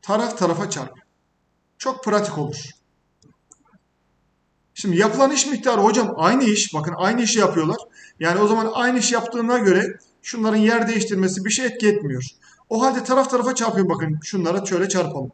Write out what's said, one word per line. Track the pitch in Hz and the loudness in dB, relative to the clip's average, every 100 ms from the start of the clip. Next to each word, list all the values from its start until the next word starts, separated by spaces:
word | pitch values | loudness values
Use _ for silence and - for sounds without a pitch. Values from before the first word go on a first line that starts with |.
Taraf | - 214 233 - | 0 -2 -2 0
tarafa | 175 160 202 | 0 0 -4
çarp. | 151 127 - _ _ _ _ _ _ _ _ | -6 -10 -16 _ _ _ _ _ _ _ _
Çok | 262 254 | -6 -4
pratik | - 208 - - | 0 0 0 -4
olur. | 143 - - - _ _ _ _ _ _ _ _ _ 190 _ _ _ _ _ _ _ _ _ | -6 -8 -14 -20 _ _ _ _ _ _ _ _ _ _ _ _ _ _ _ _ _ _ _
Şimdi | - 208 170 | -8 -2 2
yapılan | 214 254 269 | 2 4 2
iş | 285 277 | 2 -2
miktarı | 277 254 226 | -2 0 4
hocam | 202 220 214 - | 4 4 0 0
aynı | 165 254 | 2 4
iş. | 247 208 - | 2 2 0
Bakın | 151 156 165 | -4 -6 -2
aynı | 185 233 | -2 0
işi | 226 220 | 0 2
yapıyorlar. | 196 165 160 202 - - - _ | 2 2 0 -2 -8 -20 -20 _
Yani | 160 180 | -2 2
o | 208 | 2
zaman | 226 220 | 2 0
aynı | 233 247 254 | -2 0 0
iş | - | 0
yaptığına | 233 233 247 233 247 | -2 -2 -4 0 2
göre | 202 180 196 - _ _ | 4 4 2 -6 _ _
şunların | - 233 214 214 | -12 -4 0 4
yer | 214 233 226 | 4 2 0
değiştirmesi | 226 - 196 185 185 | -2 -2 0 0 0
bir | 190 | -2
şey | 214 262 | -2 -2
etki | - 214 | 0 2
etmiyor. | 208 139 127 127 - _ _ _ | 2 -2 -6 -8 -14 _ _ _
O | 220 | 0
halde | 269 254 | 0 0
taraf | 233 262 262 | 0 0 2
tarafa | 247 240 | 0 0
çarpayım | 254 226 190 190 | -2 -2 0 0
bakın. | 147 156 151 | 0 -2 -4
Şunlara | - 196 165 190 | -4 -2 0 -2
şöyle | 190 180 190 | -2 -2 0
çarpalım. | 190 160 147 127 | 0 -2 -4 -10